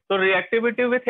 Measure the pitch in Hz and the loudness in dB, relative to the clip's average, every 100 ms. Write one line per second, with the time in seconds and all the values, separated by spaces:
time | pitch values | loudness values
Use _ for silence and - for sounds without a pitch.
0 | - 196 190 185 185 226 233 226 247 247 | -4 0 2 0 0 -2 0 0 0 0